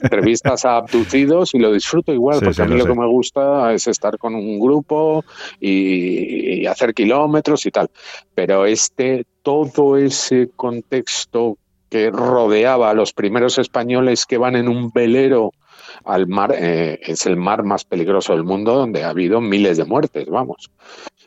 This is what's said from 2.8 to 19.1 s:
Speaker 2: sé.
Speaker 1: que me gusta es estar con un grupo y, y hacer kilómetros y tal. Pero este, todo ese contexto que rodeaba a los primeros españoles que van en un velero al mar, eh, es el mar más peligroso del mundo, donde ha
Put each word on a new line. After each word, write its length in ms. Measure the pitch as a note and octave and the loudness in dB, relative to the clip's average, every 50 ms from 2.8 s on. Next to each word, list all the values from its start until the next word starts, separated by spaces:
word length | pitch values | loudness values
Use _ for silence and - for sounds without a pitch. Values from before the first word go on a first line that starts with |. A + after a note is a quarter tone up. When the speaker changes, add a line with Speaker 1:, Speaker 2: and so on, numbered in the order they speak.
| B2 | 2
Speaker 2:
sé. 40 | A2+ | 2
Speaker 1:
que 80 | B2 A#2+ | 2 0
me 80 | A#2+ A#2 | 2 2
gusta 640 | A#2+ B2+ A#2+ - - C#3 C#3 C#3 C#3+ C#3+ B2+ A#2 A2+ | 2 2 0 0 -2 -2 0 0 0 2 2 0 0
es 120 | F#2+ - | 0 0
estar 300 | B2 A2 - - G#2 G#2+ | -2 -4 -2 -2 -4 -4
con 180 | G#2+ - A#2 A2+ | -4 -6 -8 -6
un 240 | A2+ G2+ G#2+ G#2+ G2+ | -6 -6 -6 -4 0
grupo 640 | G#2+ B2+ C#3+ D3+ D3 - D3+ D3+ D#3 D#3+ D#3 D#3+ D#3 - - - - - - - | 2 2 2 2 0 -2 -2 -2 0 0 0 -2 -4 -6 -14 -18 -18 -18 -12 -8
y, 1000 | - G2+ F#2+ F#2+ G2 F#2+ F#2 F2+ F2 F#2 F#2 - F#2 - B2 - - - F#2 - - | -2 0 0 2 2 2 0 0 -2 -2 -2 -4 -4 -4 -6 -6 -4 -4 -4 -2 -2
y 40 | |
hacer 280 | F2+ F#2 - C3 A#2 A2+ | -4 -2 0 0 -2 0
kilómetros 720 | - A2 G#2 B2 C#3+ D3+ D3+ D3+ D3+ D3+ - D3+ C3+ - | 0 2 2 2 2 2 2 0 0 0 0 0 0 -2
y 40 | - | -2
tal. 200 | - G#2+ F2+ - - - - - - - - _ _ | -2 -2 -2 -2 -4 -12 -20 -20 -20 -20 -20 _ _
Pero 300 | - F#2 F2+ F#2+ F#2+ G2 | -4 0 0 2 2 2
este, 600 | G#2 A2 A2 - - - - B2+ B2+ C3 B2+ A#2 - _ _ _ | 2 2 0 -2 -4 -4 -4 -2 -2 -2 -2 -4 -8 _ _ _
todo 560 | D3 C#3 D3+ D#3 C#3+ - - D3 C#3 C#3 C#3 | -2 0 0 -2 0 0 2 2 4 4 4
ese 500 | C#3 C3+ C3+ - - - C3 B2+ B2+ A#2+ - | 2 2 0 -2 -2 0 2 2 2 0 -2
contexto 1000 | - - B2 A#2+ A#2+ A#2 - - C3 A2+ - - - - - - A#2+ A#2 A#2+ - - _ _ _ _ _ _ | -6 -6 -6 -6 -6 -6 -4 -4 -4 -4 -4 -6 -8 -8 -4 -2 -2 0 0 -2 -6 _ _ _ _ _ _
que 200 | - A2+ G#2+ A2 | -2 0 0 0
rodeaba 760 | F#2+ G2+ A#2+ B2 B2+ B2 A#2 G#2+ G#2+ G#2+ A2 B2+ C3 B2 A#2+ G#2+ | 0 0 0 2 2 4 4 4 4 4 4 4 2 2 2 2
a 60 | B2 | 2
los 180 | D3 C3+ - - | 2 0 0 -2
primeros 460 | - G#2 G2+ G#2+ A#2+ A#2+ B2+ A#2 - | -2 -4 -2 0 0 0 0 0 0
españoles 680 | B2+ - - B2+ A#2+ A#2+ B2 B2+ B2+ B2+ A#2+ A2 - | -2 -2 -4 -4 -4 -2 0 0 2 2 0 0 -2
que 140 | - C3 A#2+ | -2 -2 0
van 180 | B2 B2+ B2+ | 0 0 0
en 100 | B2 A#2+ B2 | 0 0 0
un 220 | A#2+ B2 B2 A#2 A2 | -2 -2 -4 -2 0
velero 580 | A#2+ A#2+ A2+ A#2 B2+ C3+ C3+ C3+ A#2+ A2+ G2+ - _ _ _ - - - - - - - | 0 2 2 4 4 4 4 2 2 2 0 -4 _ _ _ -20 -20 -20 -20 -20 -16 -6
al 240 | - G2 F#2 F#2+ F2 | -2 -2 0 0 0
mar, 260 | F#2+ G2+ G2 - - | 0 0 0 0 0
eh, 420 | - F2+ E2+ E2+ E2 E2 D#2+ D2+ - - | 0 0 0 0 0 -2 -2 -4 -6 -8
es 240 | - E2 D#2+ - | -8 -8 -4 -2
el 100 | G2 F2+ | -2 -2
mar 260 | F2 F2+ F#2+ G#2+ A2 G#2+ | 0 0 -2 -2 -2 -2
más 200 | G2 G2+ F#2 - | -2 -2 -4 -4
peligroso 480 | - - F2+ E2+ E2+ G2 G2 F2+ - F#2 | -6 -4 -4 -2 0 0 0 0 0 -2
del 120 | E2 E2 | -2 0
mundo, 300 | F2+ F#2+ G2 G#2 A2+ A#2 | -2 -4 -2 0 0 0
donde 280 | C3+ C3+ A#2 G#2 D#2 D2+ | 0 0 -2 -2 -4 -4
ha 80 | E2 | -4